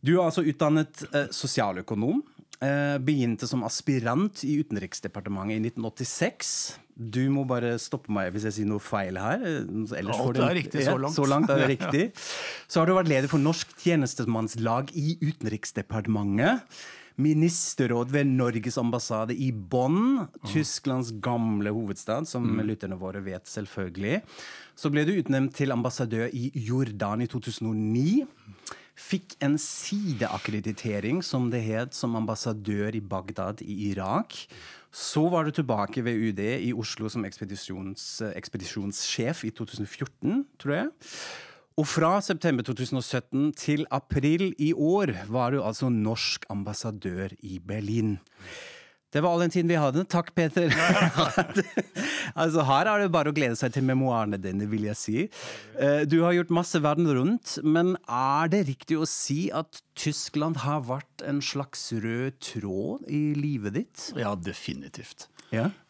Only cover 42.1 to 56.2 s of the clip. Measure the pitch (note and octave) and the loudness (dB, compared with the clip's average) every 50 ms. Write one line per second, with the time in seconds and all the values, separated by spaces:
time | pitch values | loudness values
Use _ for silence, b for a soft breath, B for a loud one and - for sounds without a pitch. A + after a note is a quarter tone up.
42.1 | F#3 G3+ G3 - G3 D#3 - E3+ D3 A#2+ A2 - B2+ A2 B2+ B2 - C3 A2+ - | 4 4 2 0 -2 2 2 2 2 2 2 -2 -2 -4 -2 -2 -2 -2 -2 0
43.1 | - G#2+ - _ - C3 C#3+ D3+ C#3 - - - D3 D3 D#3 - - C#3 - _ | -2 -4 -4 _ 0 2 2 2 0 -2 0 0 2 2 0 -2 -2 -4 -2 _
44.1 | - C#3 C3 D3 D#3 E3+ G3 F#3+ - - D3 D3+ E3 - D3 D#3 F3 G3+ G3+ D#3+ | 2 4 6 6 6 4 2 0 0 2 2 2 4 4 4 4 4 4 4 2
45.1 | A2 F2 F#2 G2+ A2 B2+ B2 A#2+ C3+ C#3+ F2 G#2 A2 - - C3 A#2+ A2 G#2+ G#2+ | 0 -2 -4 -2 0 0 2 2 2 2 0 0 -2 0 2 2 4 4 4 2
46.1 | A2+ A2 - - - - - _ G2+ G2+ G2 G2+ G#2 - - A2+ G#2+ G2+ - G2 | 0 0 0 -2 -2 -4 -6 _ -6 -6 -4 -4 -6 -6 -4 -6 -6 -4 -6 -4
47.1 | F2+ F2+ F#2+ F#2+ F2+ - - G2 F#2 F2+ F2 F#2 G2 A2 G#2 G2+ G#2+ A#2 A2 G#2+ | -4 -2 -4 -6 -6 -10 -12 -10 -10 -10 -8 -6 -6 -4 -2 0 0 2 2 2
48.1 | G2+ F#2+ - B B B B B B B B B B B B B B B B _ | 0 -2 -6 B B B B B B B B B B B B B B B B _
49.1 | - D3 D3+ F3 E3+ E3+ F3 E3+ E3 F3+ E3+ E3+ E3+ E3 D3+ C#3 C3 D3+ F#3+ - | -2 2 2 2 2 4 2 2 2 2 2 4 4 4 4 4 2 2 0 2
50.1 | - F3 E3+ - - - E3+ D#3 - F#3 F3 D#3+ - D3+ D#3+ F3 F3+ G3 G3+ E3 | 0 0 0 0 0 0 0 2 2 2 4 4 4 4 4 4 6 6 6 4
51.1 | - D3+ E3 D3+ - - F#3 - - G3+ F#3 - - - - - - B A3+ D#4 | 4 4 0 2 2 0 0 2 2 0 0 0 -2 -4 -4 -4 -6 B -4 -4
52.1 | D4+ D4+ B B B - D#3 E3 D#3 E3 D3+ C3 C3+ C#3 E3+ A3 G#3+ G#3 G3+ F#3+ | -4 -4 B B B 0 0 2 4 2 4 4 4 4 4 4 4 2 2 4
53.1 | E3+ E3+ D3 D3 D3 D3 D3 B2 A#2 G#2+ - B2+ A#2 C#3 C3 C3 C3 C3 C3+ B2+ | 4 4 2 2 2 2 2 2 2 0 0 0 0 2 2 4 4 4 4 4
54.1 | A#2+ A2+ A2 G#2 G2+ G2 F#2+ G2 F#2 G2 G#2 G#2 G#2+ A2 G#2 G#2 G#2 - - - | 2 2 2 0 0 -2 -2 -2 -2 -2 -2 0 0 -2 -2 -2 -4 -4 -4 -2
55.1 | G#2+ A#2+ F3 G#3+ B B B B B B B B B - C3+ C#3+ C#3+ D3 D3+ C#3+ | 0 0 0 -2 B B B B B B B B B 0 2 4 4 4 2 4
56.1 | D3 E3 | 4 4